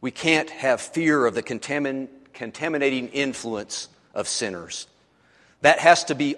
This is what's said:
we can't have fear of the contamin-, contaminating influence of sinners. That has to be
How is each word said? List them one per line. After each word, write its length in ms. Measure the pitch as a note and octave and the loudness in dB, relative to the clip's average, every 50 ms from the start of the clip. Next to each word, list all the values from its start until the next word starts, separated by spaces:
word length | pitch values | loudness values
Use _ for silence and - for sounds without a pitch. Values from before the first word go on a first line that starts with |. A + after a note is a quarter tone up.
we 100 | - C3 | -8 -8
can't 360 | - - - D#3+ D#3+ D#3 D#3 - | -6 -2 0 2 2 2 0 -2
have 300 | - - - C3+ A#2+ A2 | -8 -2 2 2 2 2
fear 440 | - - - D#3+ E3 D#3 D3+ C#3+ B2 | 0 -6 -4 0 2 2 4 4 2
of 80 | A#2 F#2+ | 2 0
the 80 | A#2 | -2
contamin-, 680 | G#2+ - B2 G#2+ - - C#3+ D3 C#3+ C3+ C3+ C3+ C3+ B2 - - - _ | -6 -6 -8 -8 -6 -4 -4 -2 -2 -2 -4 -4 -8 -10 -12 -20 -20 _
contaminating 760 | - - A#2+ A2 - - D3+ E3 D#3 D3 C#3 C#3 C3 B2+ B2 | -14 -12 -12 -12 -8 -6 -6 -4 -2 0 0 0 0 0 -4
influence 840 | - - C#3 C#3+ C3+ A#2+ - - A#2 A2 G#2 G#2 - - - - - _ _ _ _ - | -4 -4 -2 -2 -2 -4 -6 -6 -6 -6 -6 -6 -8 -10 -12 -12 -14 _ _ _ _ -8
of 140 | - G#2 | -6 -6
sinners. 580 | - - - A#2 G2+ F#2 E2+ E2 D#2+ - - - _ _ _ _ _ _ _ _ _ _ _ _ _ _ - | -4 -4 -4 -4 -6 -6 -8 -12 -12 -12 -14 -14 _ _ _ _ _ _ _ _ _ _ _ _ _ _ 4
That 180 | - D3 D#3+ D3 | 6 6 6 8
has 240 | C#3 E3+ E3+ E3+ - | 8 8 8 6 4
to 100 | - D3 | -4 -2
be 220 | B2+ D3 C#3 D3 | 0 0 -2 -2